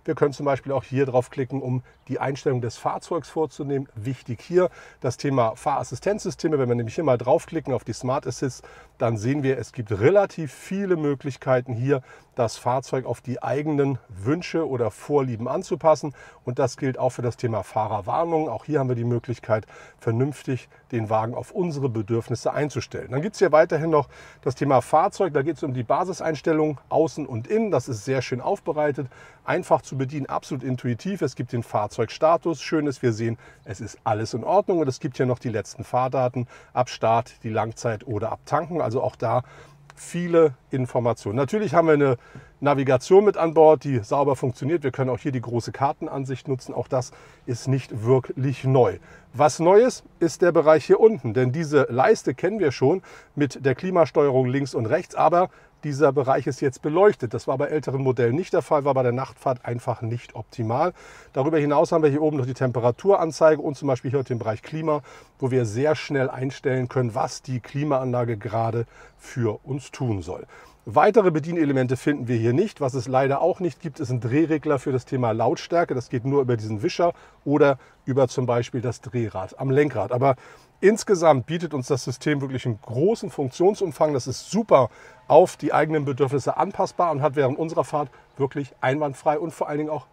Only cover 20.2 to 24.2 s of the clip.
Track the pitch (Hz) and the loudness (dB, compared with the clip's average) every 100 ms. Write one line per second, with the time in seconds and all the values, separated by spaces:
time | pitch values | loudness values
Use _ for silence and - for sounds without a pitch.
20.2 | 139 139 - 127 - - - 120 107 110 | 0 -4 -6 -6 -8 -20 -8 -6 -2 -2
21.2 | 113 - - 220 180 143 135 110 104 117 | -2 -6 -8 -6 -4 -4 -4 -4 -2 -2
22.2 | - 120 143 - 147 131 - - - 131 | -2 -6 -4 -4 -4 -6 -8 -12 -6 -6
23.2 | 190 - 185 151 170 160 165 156 135 - | -4 0 4 4 4 -2 2 2 0 -8